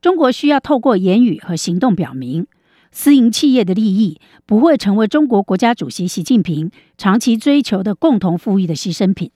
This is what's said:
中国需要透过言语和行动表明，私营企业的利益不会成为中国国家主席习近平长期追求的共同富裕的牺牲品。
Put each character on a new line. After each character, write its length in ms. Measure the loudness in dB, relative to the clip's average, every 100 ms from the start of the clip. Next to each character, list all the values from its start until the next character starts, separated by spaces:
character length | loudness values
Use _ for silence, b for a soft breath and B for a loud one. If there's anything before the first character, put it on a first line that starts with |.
中 140 | 0 2
国 160 | 2
需 160 | 2 0
要 140 | 0
透 180 | 0 0
过 160 | 2 0
言 260 | 2 2
语 200 | 2 0
和 160 | -6 -8
行 200 | -4 -2
动 160 | 0
表 200 | 0 -4
明， 340 | -8 -8 -8 -8 _ _ _ _
私 240 | -4 2
营 160 | 4 4
企 220 | 2 0
业 140 | 2 0
的 80 |
利 200 | 0 0
益 280 | 0 -2 -4 b b _
不 160 | 2
会 160 | 4 2
成 180 | 0 0
为 100 | 0
中 220 | 0 0
国 160 | 0
国 140 | 0 0
家 160 | 0
主 160 | -2 -6
席 180 | -6 -8
习 160 | -6
近 180 | 0 0
平 300 | 2 -2 -6 b b b
长 220 | 0 0
期 160 | 0 0
追 260 | 2 0
求 220 | 0 -4
的 100 | -4
共 240 | -2 0 2
同 200 | 0 -2
富 220 | -2 -2
裕 60 | -2
的 80 |
牺 220 | -4 -6 -2
牲 180 | -2
品。 160 | -2 -6